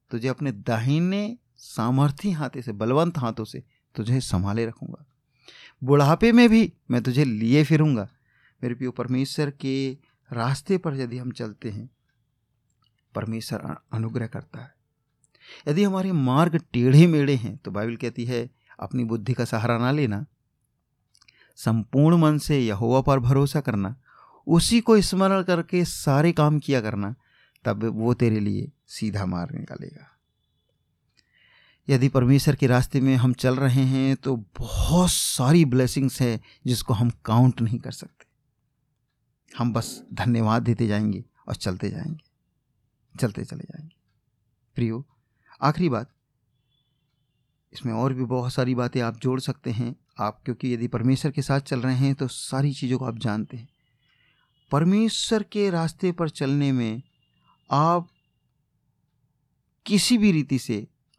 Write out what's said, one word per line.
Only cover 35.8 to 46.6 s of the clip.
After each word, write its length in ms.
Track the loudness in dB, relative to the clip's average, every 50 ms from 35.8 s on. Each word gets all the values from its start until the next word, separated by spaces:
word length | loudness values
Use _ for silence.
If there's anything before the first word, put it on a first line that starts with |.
| 0 0 0 -2 -2 -2 -2 -2
हैं 200 | -2 -2 -2 -4 -8 _ _ _ -4 -4
जिसको 260 | -4 -2 -2 -2 0
हम 160 | 0 0 -2 -2 -4 -4
काउंट 360 | 0 4 4 4 4 4 2
नहीं 180 | -2 -4 -4 -4
कर 120 | -8 -10
सकते। 340 | -12 -14 -16 -20 _ _ -20 _ _ _ _ _ _ _ _ _ _ _ _ _ _ _ _ _ _ _ _ _ _ _ _ _ -8 -4
हम 160 | -4 -2 -2
बस 300 | -2 -4 -6 -10 -16 -16 -14 -8
धन्यवाद 480 | -4 0 0 2 2 2 2 2 0
देते 260 | 0 0 0 0 0 -2
जाएंगे 380 | 0 0 -2 -2 -4 -6 -8 _ _ _ -12 -12
और 80 | -10
चलते 340 | -8 -6 -8 -6 -6 -6 -8
जाएंगे, 340 | -8 -8 -10 -10 -10 -12 _ _ _ _ _ _ _ _ _ _ _ _ _ _ _ _ _ _ -10 -6
चलते 260 | -6 -6 -4 -6 -12
चले 180 | -12 -12 -16 -16
जाएंगे। 320 | -16 -18 -18 -20 -20 _ _ _ _ _ _ _ _ _ _ _ _ _ _ _ _ -6
प्रियो, 300 | -4 -4 -4 -4 -6 -10 _ _ _ _ _ _ _ _ _ _ -2
आखिरी 280 | -2 0 0 0 0 0
बात, 240 | 0 -2 -6 -8 _ _ _ _ _ _ _ _ _ _